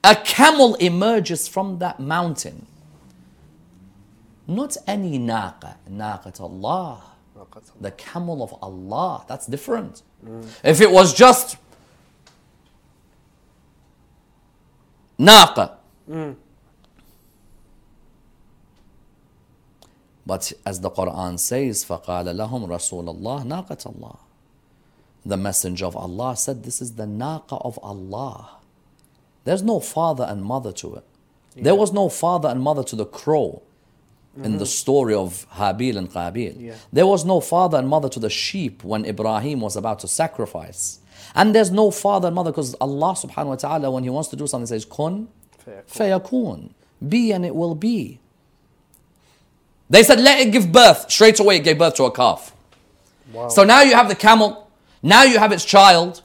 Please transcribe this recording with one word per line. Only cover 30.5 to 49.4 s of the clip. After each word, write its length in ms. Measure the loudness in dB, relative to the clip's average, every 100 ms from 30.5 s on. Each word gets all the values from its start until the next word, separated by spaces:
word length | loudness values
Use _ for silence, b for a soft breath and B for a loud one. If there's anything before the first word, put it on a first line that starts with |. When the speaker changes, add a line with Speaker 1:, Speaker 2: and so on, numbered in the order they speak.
| -8 -8
Speaker 1:
to 220 | -14 -16 -18
it. 80 | _ _ _ _ _ -4
There 160 | 0
Speaker 2:
Yeah. 60 | 2
Speaker 1:
was 120 | 2
no 160 | 0 -4
father 400 | -2 -2 -2 -2
and 120 | -2
mother 220 | -2 -4
to 120 | -6 -8
the 100 | -10
crow 560 | -10 -2 -2 -2 -8 _ _ _ _ _ _ _ -12
in 220 | -8 -6
the 60 |
Speaker 2:
Mm-hmm. 0 | -6
Speaker 1:
story 480 | -6 0 0 0
of 320 | -2 -4 -10 -18
Habil 420 | -6 -6 -4 -6 -6
and 120 | -8
Qabil. 500 | -10 -8 -8 -10 -12
Speaker 2:
Yeah. 140 | -20 -20 B
Speaker 1:
There 140 | 0 2
was 180 | 2
no 160 | 0 -2
father 380 | 0 -2 0 0
and 100 | 0
mother 200 | -2 -2
to 100 | -6
the 100 | -8
sheep 540 | -6 -8 -8 -10 -10
when 200 | -10 -8
Ibrahim 560 | -8 -6 -4 -4 -4 -6
was 140 | -8 -8
about 220 | -8 -8
to 80 | -8
sacrifice. 920 | -6 -6 -6 -10 -10 -16 -12 -12 -12 B B B
And 200 | 0 2
there's 160 | 4 2
no 200 | 2 0
father 380 | 0 -2 -2 -2
and 60 | -4
mother, 160 | -6
'cause 240 | -6 -8 -6
Allah 340 | -8 -2 -4
subhanahu 320 | -4 -10 -10 -8
wa 100 | -8
ta'ala, 340 | -6 -4 -4
when 140 | -6
He 60 | -6
wants 180 | -8 -10
to 80 | -8
do 100 | -6
something, 200 | -6 -8
says, 180 | -10
"Kun 440 | -10 -8 -8 -8 -12 _ _ _ -20
Speaker 2:
Fayakun. 540 | -20 -20 -6 -2 -2
Speaker 1:
fayakun." 480 | -4 -6 -6 -8 -16 _ _ _ -4
Be 260 | -2 0
and 120 | -2
it 120 | -4 -4
will 180 | -6
be. 460 | -4 -4 -4 -8 -14 _ _ _ _ _ _ _ _ _ _ _ _